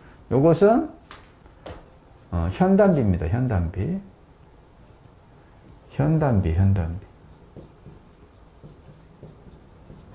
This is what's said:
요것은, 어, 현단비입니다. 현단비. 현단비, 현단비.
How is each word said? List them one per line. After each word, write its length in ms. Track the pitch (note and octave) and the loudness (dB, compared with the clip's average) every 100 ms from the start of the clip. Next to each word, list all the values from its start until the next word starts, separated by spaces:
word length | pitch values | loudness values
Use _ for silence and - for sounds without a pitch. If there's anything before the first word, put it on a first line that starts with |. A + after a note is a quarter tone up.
| - - - | -20 -20 -4
요것은, 600 | A#2+ D#3+ E3 G3+ B3+ D#4+ - - - - - - - - - - - - - - | 0 2 4 4 2 -2 -12 -20 -20 -20 -20 -20 -20 -20 -20 -20 -20 -20 -20 -8
어, 160 | E2+ E2+ | -4 -4
현단비입니다. 760 | - F#3 G3 G3+ D#3 G#2 E2+ D#2+ | -2 2 4 4 2 0 0 -2
현단비. 840 | A#2 B2+ F#2+ E2 F#2 A#2 G3 - - - - - - - - - - - - - - - - - - - | -2 -2 -2 -2 -4 -6 -6 -10 -20 -20 -20 -20 -20 -20 -20 -20 -20 -20 -20 -20 -20 -20 -20 -20 -20 -16
현단비, 640 | - D3 D#3+ D3 G2+ E2+ | -4 -2 0 0 0 0
현단비. 520 | E2 G2 G2 E2 F2 - - - - - - - - - - - - - - - - - - - - - - - - - - - - - - - | 2 2 2 -2 -8 -14 -20 -20 -20 -20 -20 -20 -20 -20 -20 -20 -20 -20 -20 -20 -20 -20 -20 -20 -20 -20 -20 -20 -20 -20 -20 -20 -20 -20 -20 -20